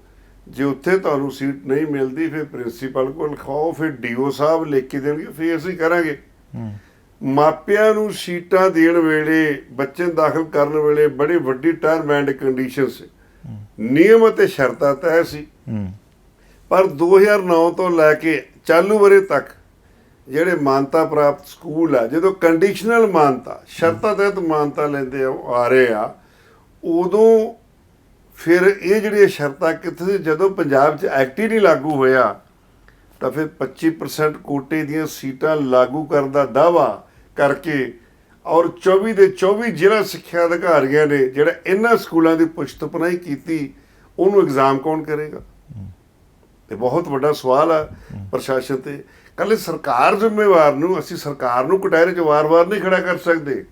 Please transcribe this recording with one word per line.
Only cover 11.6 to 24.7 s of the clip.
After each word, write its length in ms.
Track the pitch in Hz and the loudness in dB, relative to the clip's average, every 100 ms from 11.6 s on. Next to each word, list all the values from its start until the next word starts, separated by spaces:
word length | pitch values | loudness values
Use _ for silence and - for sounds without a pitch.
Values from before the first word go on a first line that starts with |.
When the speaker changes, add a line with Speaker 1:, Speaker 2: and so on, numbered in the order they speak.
| 156 | -2
Speaker 1:
term 340 | 160 156 165 | 0 0 0
and 420 | 147 143 139 135 135 | 0 -2 -2 -2 -2
conditions, 640 | 127 131 139 127 - 90 _ _ _ - | -4 -4 -4 -4 -6 -18 _ _ _ -18
Speaker 2:
ਹੂੰ। 160 | 107 107 - | -18 -18 -8
Speaker 1:
ਨਿਯਮ 500 | 110 139 190 226 220 | -2 4 6 6 4
ਅਤੇ 180 | 214 190 | 2 0
ਸ਼ਰਤਾਂ 480 | - 131 113 143 139 | 0 -2 0 -2 0
ਤੈਅ 280 | 170 165 | 0 0
ਸੀ। 240 | 165 147 151 _ - | 0 -4 -16 _ -10
Speaker 2:
ਹੂੰ। 220 | 110 95 101 _ _ _ _ _ _ - | -8 -8 -14 _ _ _ _ _ _ -2
Speaker 1:
ਪਰ 180 | 185 190 | 2 2
ਦੋ 320 | 143 170 190 | 0 4 6
ਹਜ਼ਾਰ 220 | 208 208 | 6 4
ਨੌ 300 | 185 165 170 | 2 2 2
ਤੋਂ 180 | 165 185 | 2 0
ਲੈ 240 | 165 156 | 4 4
ਕੇ 340 | 151 160 151 - _ - | 4 0 -4 -4 _ 0
ਚਾਲੂ 340 | 165 185 214 | 2 4 4
ਵਰੇ 220 | 202 196 | 6 6
ਤੱਕ 260 | 190 143 - - _ _ _ _ _ _ - | 4 -2 -4 -12 _ _ _ _ _ _ -8
ਜਿਹੜੇ 260 | 139 175 170 | -2 0 0
ਮਾਨਤਾ 500 | 139 139 139 165 156 | 2 0 2 0 0
ਪ੍ਰਾਪਤ 420 | 151 143 143 - | 2 2 0 -6
ਸਕੂਲ 480 | - 165 151 165 131 | -18 -8 -2 0 0
ਆ, 120 | 113 | 0
ਜਦੋਂ 260 | 151 190 | 0 0
ਕੰਡੀਸ਼ਨਲ 720 | 190 165 165 196 196 208 233 220 | 2 2 2 0 0 0 2 4
ਮਾਨਤਾ, 560 | 170 147 123 - - - | 4 2 0 -6 -16 -16
ਸ਼ਰਤਾਂ 480 | - 165 - 220 196 | -2 -2 0 -2 0
ਤਹਿਤ 240 | 202 190 | -2 -2
ਮਾਨਤਾ 460 | 170 156 147 | -2 -2 -2